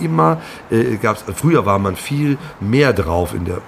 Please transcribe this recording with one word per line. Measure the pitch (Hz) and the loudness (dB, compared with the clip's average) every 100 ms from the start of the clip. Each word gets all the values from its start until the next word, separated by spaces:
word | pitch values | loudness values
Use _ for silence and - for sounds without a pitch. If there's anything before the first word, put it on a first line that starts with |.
immer, | 165 160 160 165 - - - | -2 2 2 0 -4 -16 -2
äh, | 113 123 107 | 0 2 0
gab's, | 113 104 - 98 | -2 -2 -4 -2
früher | 156 156 101 | 2 4 4
war | 98 | 2
man | 98 90 | 0 -4
viel | - 143 147 139 - - | -4 -2 0 -2 -4 -8
mehr | 101 127 143 | 0 2 4
drauf | 98 82 85 87 - | 2 0 0 0 -2
in | 87 | -6
der, | 90 | -6